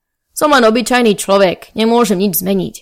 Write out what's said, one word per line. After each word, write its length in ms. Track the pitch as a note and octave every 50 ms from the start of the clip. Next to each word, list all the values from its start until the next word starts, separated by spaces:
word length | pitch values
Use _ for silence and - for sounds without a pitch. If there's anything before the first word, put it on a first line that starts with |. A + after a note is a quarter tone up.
| _ _ _ _ _ _ _
Som 200 | - D4+ D4+ D4
len 120 | C4 A#3+
obyčajný 480 | A3 A3 B3 A3+ - B3+ B3 B3 A3+ G3+
človek, 640 | - - - G3 G3+ G3 F3+ E3 - - - - -
nemôžem 400 | A3 A3+ A#3 A#3+ A#3+ F#3 G#3+ F3
nič 240 | G3 G#3 E3+ -
zmeniť. 340 | F#3 F#3 G3+ F#3+ E3+ - - -